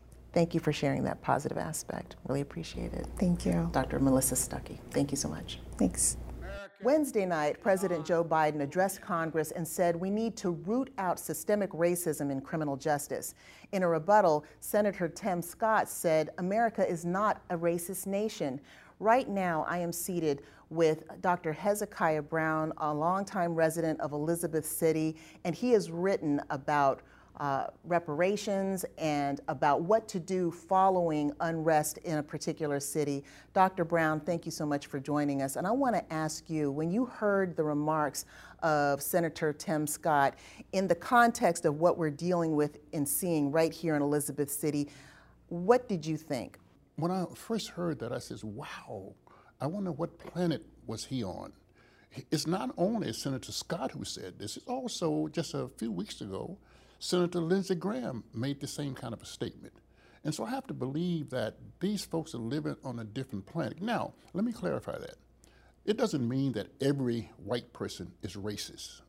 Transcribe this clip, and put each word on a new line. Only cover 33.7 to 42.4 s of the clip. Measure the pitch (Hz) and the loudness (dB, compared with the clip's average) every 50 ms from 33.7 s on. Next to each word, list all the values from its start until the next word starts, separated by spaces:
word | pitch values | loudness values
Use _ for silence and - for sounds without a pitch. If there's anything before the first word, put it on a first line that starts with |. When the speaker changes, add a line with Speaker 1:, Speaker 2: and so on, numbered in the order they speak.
| 190 190 170 | 4 2 0
Speaker 1:
Brown, | 156 170 170 160 156 156 156 | 2 2 2 4 4 2 0
thank | 151 - 175 165 - | 0 -2 -2 -2 -2
you | 165 160 | -6 -6
so | - 165 | -4 -2
much | 147 147 143 - | -2 -2 -2 -2
for | - - 143 | -4 -6 -6
joining | 131 151 147 147 147 143 139 139 135 | -4 -2 0 0 2 2 0 0 -2
us. | 135 - | -2 -2
And | 131 147 | -2 -2
I | 185 226 | 0 0
wanna | 269 277 254 220 175 - - | 2 2 2 2 0 -2 -2
ask | 165 160 156 156 156 - - - | -2 -2 -2 -2 -4 -6 -8 -4
you, | 165 156 151 143 | -2 0 0 0
when | 139 147 160 170 175 | 0 0 0 0 0
you | 220 254 | 0 0
heard | 240 - - 220 208 202 196 190 180 160 | -2 -4 -2 0 2 2 2 2 0 0
the | - 156 | 0 0
remarks | 151 147 147 151 156 156 156 151 139 - - - - - - - - - - - | 0 0 2 2 2 2 2 2 0 -2 -4 -10 -12 -16 -20 -20 -20 -8 -2 0
of | 165 151 147 143 143 143 139 - | 2 4 4 4 4 2 0 0
Senator | - - 180 170 160 - - 170 156 147 | 0 0 2 2 0 0 0 -2 -2 -2
Tim | - - - 165 156 151 | -2 -4 -2 0 0 0
Scott | 147 - - - 170 151 143 139 135 - - - - - - - - - | -2 -2 -2 2 4 6 6 6 4 4 0 -8 -20 -20 -20 -12 -4 -2
in | 190 190 | 0 2
the | 185 175 | 2 2
context | 170 - - 254 240 240 233 233 - 240 185 170 - - | 0 2 4 6 8 8 6 6 4 4 2 4 4 2
of | 165 143 151 | 0 2 4
what | 165 175 - - | 4 4 4 4
we're | 170 156 | 2 -2
dealing | 143 139 165 175 180 175 | -2 -2 0 0 2 2